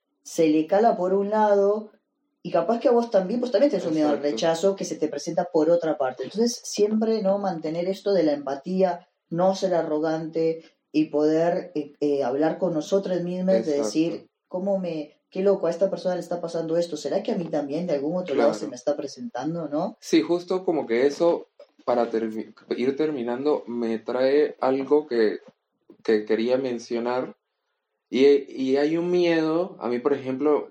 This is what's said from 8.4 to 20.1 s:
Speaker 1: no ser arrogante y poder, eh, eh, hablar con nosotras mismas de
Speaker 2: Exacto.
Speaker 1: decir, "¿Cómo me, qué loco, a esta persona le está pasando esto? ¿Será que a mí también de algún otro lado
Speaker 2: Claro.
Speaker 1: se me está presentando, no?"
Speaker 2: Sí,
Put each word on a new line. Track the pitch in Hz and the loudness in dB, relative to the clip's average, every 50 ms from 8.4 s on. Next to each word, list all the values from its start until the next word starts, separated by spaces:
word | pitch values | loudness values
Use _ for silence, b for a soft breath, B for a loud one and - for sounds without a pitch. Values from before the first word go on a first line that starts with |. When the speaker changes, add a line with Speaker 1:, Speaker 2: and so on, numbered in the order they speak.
| 143 135 139 135 - 180 185 185 190 180 170 175 - _ _ _ _ _ | -4 -6 -8 -6 -6 -4 0 2 2 2 0 -4 -10 _ _ _ _ _
Speaker 1:
no | 170 170 185 190 190 | -2 2 2 2 2
ser | 190 196 190 175 | 0 0 0 0
arrogante | 165 160 156 151 151 160 160 156 160 165 156 - 165 160 160 160 160 B B B _ _ _ - | 0 0 0 -2 -2 0 -2 -2 -4 -6 -6 -2 0 0 0 -2 -4 B B B _ _ _ 0
y | 156 156 | 0 0
poder, | 156 147 147 151 156 156 160 170 175 - - - - - | 2 0 2 2 2 2 2 2 2 0 -2 -4 -6 -8
eh, | 151 143 - - _ | -10 -10 -10 -6 _
eh, | 147 147 143 139 131 | -2 0 0 0 0
hablar | 120 135 139 156 160 - | 0 0 0 0 0 0
con | - 190 170 165 | 0 -2 -2 -2
nosotras | 151 151 - 196 196 - 190 180 175 175 | -4 -2 0 0 0 0 0 -2 -2 -2
mismas | 175 180 180 185 185 190 185 - | -4 -4 -2 0 2 2 2 2
de | 160 143 | 0 -2
Speaker 2:
Exacto. | 143 143 | 0 -2
Speaker 1:
decir, | 110 117 156 160 170 170 - - _ _ _ _ _ | 0 0 0 0 0 -2 -6 -12 _ _ _ _ _
"¿Cómo | - 185 190 202 196 | -8 -6 -2 -2 -2
me, | 190 180 170 165 156 147 - _ _ _ _ | -2 -2 -4 -6 -6 -8 -10 _ _ _ _
qué | - 190 | -6 0
loco, | 190 202 190 185 - | 2 2 4 4 2
a | 165 | -2
esta | 170 - 196 185 | 0 0 0 0
persona | 175 170 - 185 180 | 0 -4 -4 -4 -4
le | 175 | -4
está | 175 - 175 170 | -4 -6 -6 -6
pasando | 170 165 - 165 160 156 160 | -6 -6 -6 -6 -4 0 0
esto? | 175 170 - 156 | 0 0 -2 -6
¿Será | 147 - 135 160 - - | -8 -6 -4 -4 -2 -2
que | - | -2
a | 214 | -4
mí | 190 165 | -4 -4
también | 160 160 147 143 139 135 - 180 | -4 -4 -4 -4 -4 -4 -6 -4
de | 175 147 | -2 -2
algún | 139 139 156 175 | -2 -2 -2 -4
otro | 180 - - 139 | -4 -4 -2 0
lado | 143 143 - | 2 2 2
Speaker 2:
Claro. | - 107 | 0 -2
Speaker 1:
se | - | -6
me | - - | -10 -10
está | - - 147 143 | -6 -4 -2 -2
presentando, | 151 151 139 - 127 123 120 - 120 135 156 170 170 160 139 | -2 -6 -10 -10 -12 -12 -10 -8 -6 -6 -4 -4 -6 -6 -4
no?" | 143 156 180 226 - - | -4 -4 -4 -4 -8 -12
Speaker 2:
Sí, | - - | -4 2